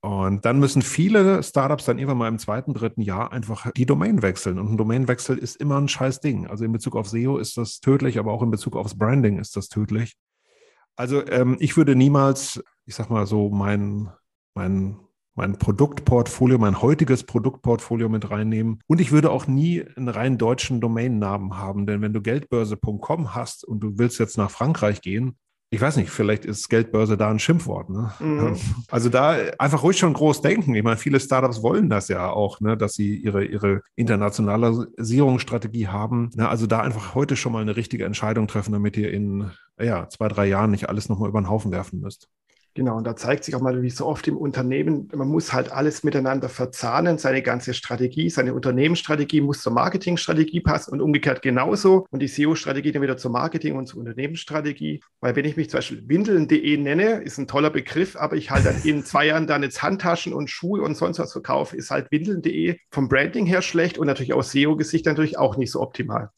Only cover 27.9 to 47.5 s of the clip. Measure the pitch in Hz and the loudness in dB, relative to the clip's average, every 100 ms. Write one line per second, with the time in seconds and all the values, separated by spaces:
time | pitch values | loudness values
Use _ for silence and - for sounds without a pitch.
27.9 | 95 117 - 156 151 113 98 - - 117 | -6 -6 -4 -4 0 0 0 -4 -4 -2
28.9 | 123 120 123 143 160 95 - 139 143 160 | 0 2 4 4 2 -2 0 2 4 4
29.9 | 190 175 131 151 143 151 214 151 113 110 | 4 2 4 2 4 2 2 2 2 2
30.9 | 113 - 139 135 131 131 113 113 185 170 | 2 2 0 2 2 2 2 2 4 4
31.9 | 107 - 92 90 104 101 - 107 110 104 | 2 0 -2 -2 0 -2 0 -2 0 -2
32.9 | - 104 104 110 101 101 101 101 98 - | -2 -2 -2 -2 0 -2 0 0 0 -4
33.9 | - 117 104 101 104 104 104 117 117 117 | -4 0 2 0 0 0 2 2 2 -4
34.9 | - 113 123 143 127 - 120 110 113 104 | -8 0 4 4 4 -2 -6 -6 -4 -4
35.9 | 101 107 120 117 110 110 113 110 113 131 | -4 -2 -2 -2 0 0 2 0 0 0
36.9 | 107 101 127 147 135 127 113 107 107 113 | -4 -6 -2 -2 -2 -2 -4 -2 -4 -4
37.9 | 113 95 104 107 110 104 107 101 104 104 | -4 -4 -4 -2 0 0 -2 -2 0 0
38.9 | 104 104 101 101 98 101 - _ _ 117 | 0 -2 -2 -2 -4 -6 -10 _ _ -2
39.9 | 95 87 - 110 104 98 98 107 101 - | -2 -6 -4 -4 0 2 4 2 2 -2
40.9 | 101 - 101 104 107 92 107 104 90 92 | -6 -2 -2 0 0 0 -2 -2 -4 -6
41.9 | 92 98 - _ _ _ _ _ - 131 | -8 -10 -12 _ _ _ _ _ -4 -2
42.9 | 113 113 117 120 147 - 127 131 127 123 | -2 -4 -4 0 -2 0 -2 0 0 -2
43.9 | 123 151 147 - 147 151 131 123 135 156 | -2 -4 -2 -2 -2 -4 -2 -2 0 0
44.9 | 147 - 147 135 156 - 131 127 135 147 | -2 -4 -4 0 0 0 -2 -2 -2 -2
45.9 | 151 151 143 131 135 127 - 127 - 120 | 0 -2 0 0 -2 -4 -6 -6 -4 -2
46.9 | 127 170 160 139 131 127 | 0 2 0 0 0 0